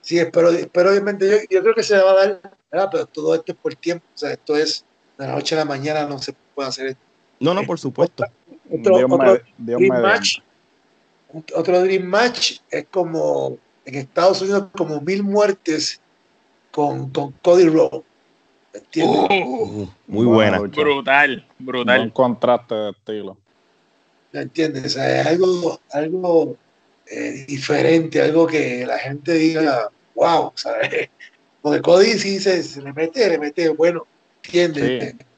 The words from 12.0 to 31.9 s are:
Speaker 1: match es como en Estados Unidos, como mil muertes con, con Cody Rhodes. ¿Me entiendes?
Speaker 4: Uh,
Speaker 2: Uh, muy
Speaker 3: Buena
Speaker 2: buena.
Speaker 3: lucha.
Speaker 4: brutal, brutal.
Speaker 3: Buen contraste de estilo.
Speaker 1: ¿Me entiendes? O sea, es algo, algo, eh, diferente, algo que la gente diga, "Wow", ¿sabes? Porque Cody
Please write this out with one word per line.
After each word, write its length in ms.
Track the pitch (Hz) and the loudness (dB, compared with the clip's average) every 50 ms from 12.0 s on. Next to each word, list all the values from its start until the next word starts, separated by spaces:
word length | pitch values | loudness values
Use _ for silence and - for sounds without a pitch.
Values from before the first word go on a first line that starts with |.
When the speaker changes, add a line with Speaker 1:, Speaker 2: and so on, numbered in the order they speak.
| 180 | -2
Speaker 1:
match 540 | 180 185 208 247 240 240 - - - - - _ _ | 0 0 2 2 0 0 -2 -4 -6 -6 -8 _ _
es 160 | - 156 151 _ | -10 -10 -10 _
como 680 | - 196 180 165 160 160 151 151 147 139 135 135 127 123 _ _ _ _ _ | -4 -4 -4 -2 -2 -4 -2 -2 -2 -2 -4 -6 -8 -10 _ _ _ _ _
en 100 | - 127 | -12 -10
Estados 460 | 143 135 - _ - 170 - - 185 190 | -10 -10 -6 _ 2 4 4 2 2 -2
Unidos, 260 | 190 202 202 202 190 _ | 0 0 -2 -2 -4 _
como 280 | - 175 151 156 147 | -6 -6 -4 -4 -6
mil 220 | 139 160 190 196 202 | -4 -4 -4 -2 -2
muertes 800 | 202 196 208 208 202 196 _ _ - 156 156 - - - - _ _ _ _ _ _ _ _ _ _ _ _ _ _ | 0 2 2 2 2 0 _ _ -4 -4 -4 -4 -6 -8 -12 _ _ _ _ _ _ _ _ _ _ _ _ _ _
con, 400 | - - 147 143 139 135 135 135 | -4 -2 -2 -2 -2 -6 -8 -6
con 220 | - 156 143 143 135 _ _ | -6 -6 -6 -6 -10 _ _
Cody 260 | 175 175 180 185 160 | 4 6 8 6 6
Rhodes. 340 | 156 160 160 - - 160 - _ _ _ _ _ _ _ _ _ _ _ _ _ _ | 6 4 2 2 0 -8 -14 _ _ _ _ _ _ _ _ _ _ _ _ _ _
¿Me 60 | - | -20
entiendes? 400 | _ _ - 160 165 - - - - - | _ _ -4 0 0 2 2 2 2 2
Speaker 4:
Uh, 520 | 202 190 175 - 254 240 220 104 104 107 101 | 2 0 0 -2 -4 -6 -6 -6 -6 -8 -10
Speaker 2:
Uh, 60 | 92 - _ _ | -10 -12 _ _
muy 200 | - - 104 120 | -8 -2 0 2
Speaker 3:
Buena 320 | 120 113 113 107 104 98 - | 4 4 4 4 4 2 0
Speaker 2:
buena. 0 | |
Speaker 3:
lucha. 220 | 101 101 - 147 | -2 -4 -2 -2
Speaker 4:
brutal, 680 | 151 147 143 139 123 135 135 143 147 139 127 - - _ _ _ | 0 0 0 0 0 2 2 4 4 2 0 -4 -10 _ _ _
brutal. 400 | 131 127 123 127 120 113 123 127 | -12 -6 -6 -4 0 2 2 2
Speaker 3:
Buen 120 | 123 113 | 2 -2
contraste 640 | 107 - 131 123 120 - - 120 123 120 - _ 117 | 0 0 2 2 2 0 2 2 2 2 0 _ -6
de 160 | 110 107 104 | -4 -4 -6
estilo. 460 | 98 _ _ - 110 107 98 95 95 98 _ _ _ _ _ _ _ _ _ _ _ _ _ _ _ _ _ _ - | -8 _ _ -10 -10 -10 -10 -12 -14 _ _ _ _ _ _ _ _ _ _ _ _ _ _ _ _ _ _ _ -12
Speaker 1:
¿Me 80 | 147 139 | -12 -12
entiendes? 420 | 131 _ - 160 156 143 135 131 | -10 _ -2 -2 -2 -2 -6 -6
O 20 | 139 | -6
sea, 320 | - 135 139 131 131 131 131 | -6 -2 -2 0 0 0 2
es 40 | |
algo, 540 | 139 165 175 185 185 185 175 170 160 - - _ _ - | 0 2 2 2 2 0 0 -2 -4 -6 -6 _ _ -6
algo, 640 | 143 151 160 170 185 180 175 170 165 151 - - _ _ _ _ _ _ _ _ _ _ | -6 -4 -4 -4 -4 -2 2 2 2 2 2 -6 _ _ _ _ _ _ _ _ _ _
eh, 380 | - - 117 120 117 120 127 135 135 | -16 -10 -8 -8 -8 -8 -10 -12 -10
diferente, 760 | 143 135 135 - 151 143 131 143 165 165 160 156 - 151 139 | -10 -8 -4 -2 0 2 2 4 4 4 2 0 0 0 0
algo 240 | 147 151 165 165 | 2 4 2 2
que 380 | 156 156 151 139 127 123 123 123 | 2 2 -2 -2 -2 -4 -6 -4
la 120 | 123 113 - | -4 -4 -6
gente 340 | - 135 139 147 - - 170 | -6 -8 -10 -10 -4 -2 0
diga, 540 | 160 156 160 160 156 156 151 135 123 110 104 _ _ _ _ _ | 2 2 2 2 2 0 0 0 -2 -4 -6 _ _ _ _ _
"Wow", 380 | 113 127 156 170 - - - _ | 0 2 2 2 2 0 -2 _
¿sabes? 560 | - - 117 117 113 110 - - - - - _ _ - - _ _ _ _ _ _ _ | -10 -8 -6 -4 -4 -4 -4 -4 -6 -6 -8 _ _ -20 -20 _ _ _ _ _ _ _
Porque 180 | 151 147 156 - | -2 -2 0 4
Cody 300 | - | 4